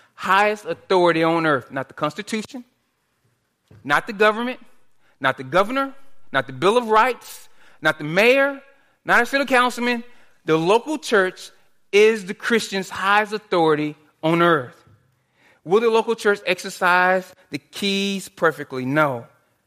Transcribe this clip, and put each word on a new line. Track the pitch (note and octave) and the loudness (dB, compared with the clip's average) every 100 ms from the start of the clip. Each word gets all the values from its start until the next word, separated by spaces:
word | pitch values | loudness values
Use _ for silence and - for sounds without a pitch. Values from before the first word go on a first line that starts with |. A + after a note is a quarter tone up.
| _ | _
highest | - F#3+ F#3+ G#3 G#3+ D#3+ | -10 0 2 2 -2 -8
authority | E3+ - F#3 F3 D#3+ | -10 0 2 4 4
on | E3 E3 D#3+ | 2 2 2
earth, | C3+ - | 0 -2
not | C3+ - | -10 -10
the | |
Constitution, | - D3 - - A3 - B3+ - _ _ _ _ _ _ _ _ _ _ - | -6 -6 -6 -8 -6 -6 -12 -18 _ _ _ _ _ _ _ _ _ _ -14
not | C#3+ D3+ - | -2 -2 -2
the | |
government, | G3+ G#3+ G#3+ B3 A#3+ - - - _ _ - | 2 2 2 -6 -8 -16 -20 -20 _ _ -4
not | C3+ C3 | -4 -2
the | C3 | -2
governor, | E3+ G#3 C4+ C4+ - - - - | 0 0 -2 -4 -8 -16 -16 -4
not | C3+ B2+ | -4 -4
the | |
Bill | C3 F3+ A#3+ | -2 0 0
of | A3+ | 2
Rights, | G#3+ B3+ B3 - - - - - - | 2 2 -2 -12 -20 -20 -20 -20 -4
not | D#3 D#3 | -2 -2
the | |
mayor, | D3+ F3+ A#3 C4+ C#4 C#4 - _ _ _ - | -2 2 4 4 2 -4 -16 _ _ _ 0
not | G3+ | 2
a | A#3+ | 2
city | C#4 C4 | -2 2
councilman. | B3+ B3 A#3+ A#3+ A#3 - - - _ | 2 2 -2 -4 -4 -8 -20 -20 _
The | D#3+ D#3+ | -2 0
local | E3 A#3 C#4+ D#4 | 2 0 0 -8
church | - G#3 F#3 - - _ _ _ - | 0 0 0 -6 -20 _ _ _ 0
is | G3+ A3 A3 F#3 | 4 4 4 -6
the | |
Christian's | - - A3+ - G3 F3+ | -8 -2 -2 0 -6 -6
highest | - F#3+ G#3 G#3 | -6 0 0 0
authority | G#3 - F3+ D#3+ D3+ D3+ D3+ _ _ | -8 -2 2 2 2 -2 -8 _ _
on | D#3+ E3+ | -2 2
earth. | E3+ D#3 A#2+ - _ _ _ _ _ _ _ _ | 4 2 -2 -18 _ _ _ _ _ _ _ _
Will | D3+ G#3 | 0 2
the | A#3 | 4
local | A3 A3 A3+ | 0 0 -2
church | G#3 G3+ - | -2 -2 -2
exercise | F3+ G3 - F#3 F3+ F3+ F#3 F#3 - - | -4 -6 -2 2 2 2 0 -2 -20 -14
the | D3+ | -14
keys | _ - G3+ G3 G3 G3 - | _ -6 -4 -2 -4 -6 -10
perfectly? | - E3 D3 C#3+ C3 B2+ | -2 -2 -2 -10 -8 -2
No. | D3+ D3 A#2+ A#2 _ _ _ | 2 0 -2 -12 _ _ _